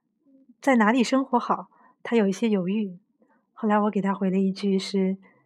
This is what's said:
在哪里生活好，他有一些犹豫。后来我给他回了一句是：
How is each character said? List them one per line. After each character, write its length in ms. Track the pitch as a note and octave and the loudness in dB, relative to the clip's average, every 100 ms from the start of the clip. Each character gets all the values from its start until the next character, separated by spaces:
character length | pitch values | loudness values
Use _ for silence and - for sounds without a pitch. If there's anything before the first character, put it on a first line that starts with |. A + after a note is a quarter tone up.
| _ _ _ _ _ - | _ _ _ _ _ -6
在 180 | C4+ B3 | 2 4
哪 140 | G#3 | 4
里 120 | B3+ | 4
生 200 | A3+ C4+ | 2 0
活 140 | C4 A#3+ | 0 -2
好， 300 | - F#3 F3+ _ _ _ | -2 -4 -6 _ _ _
他 140 | - A#3 | -2 0
有 120 | G3 | 0
一 40 | |
些 180 | F#3+ A3+ | 0 0
犹 180 | G3+ F3+ | 0 -2
豫。 300 | G#3+ G3+ F3 _ _ _ _ _ | -4 -4 -10 _ _ _ _ _
后 160 | - G#3+ | -6 0
来 100 | G#3 | 2
我 100 | G#3 | 0
给 100 | G3+ | -2
他 140 | G3 F#3+ | -4 -2
回 160 | F#3+ | -2
了 80 | F#3+ | 0
一 120 | F#3+ | -2
句 280 | F#3+ G3+ F#3+ | -2 -2 -2
是： 380 | F#3+ G3 F#3+ F#3+ _ _ | -2 -2 -2 -4 _ _